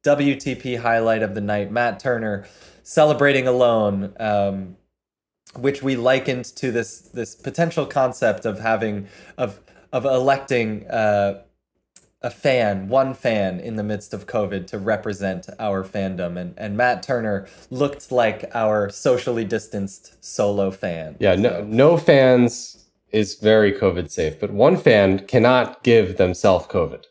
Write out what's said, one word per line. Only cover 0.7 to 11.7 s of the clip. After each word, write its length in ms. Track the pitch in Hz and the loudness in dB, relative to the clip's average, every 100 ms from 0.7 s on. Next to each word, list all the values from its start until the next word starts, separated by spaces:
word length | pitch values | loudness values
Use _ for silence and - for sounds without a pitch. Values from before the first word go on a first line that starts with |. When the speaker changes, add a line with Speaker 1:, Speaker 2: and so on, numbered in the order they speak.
Speaker 1:
highlight 480 | 120 117 117 113 110 | -4 0 0 2 0
of 140 | 107 104 | -2 -4
the 40 | |
night. 300 | 101 104 101 | -4 -4 -4
Matt 300 | 113 120 98 | -2 -2 -2
Turner 480 | 135 120 110 101 - _ - _ | -4 -4 -4 -6 -10 _ -20 _
celebrating 640 | - - 151 147 143 135 127 | -4 2 4 4 2 2 2
alone, 640 | 123 120 113 104 101 98 - | 4 4 4 0 -2 -6 -6
um, 580 | 110 104 101 98 92 92 _ _ _ _ _ _ - | -2 0 0 -4 -10 -18 _ _ _ _ _ _ -20
which 260 | - 131 139 | -4 -4 -2
we 120 | 135 | -4
likened 500 | 127 120 131 135 123 120 | 0 2 2 0 -6 -8
to 260 | - 131 | -8 -4
this, 300 | 117 110 - _ | -4 -6 -14 _
this 220 | 123 110 - | -12 -12 -10
potential 500 | - 143 170 165 139 | -10 -2 -2 -2 -4
concept 580 | 139 127 - 117 101 | 0 -2 0 -2 0
of 140 | 113 98 | -4 -4
having, 480 | 113 113 110 104 98 - - - | -2 -2 -2 -6 -10 -20 -20 -8
of, 220 | 123 98 _ _ _ | -8 -8 _ _ _
of 120 | 131 | -4
electing, 800 | 131 131 131 135 - 123 110 107 - | 0 0 2 0 0 -2 -2 -6 -6
uh, 540 | 120 107 104 101 98 _ _ _ | -2 0 2 0 -4 _ _ _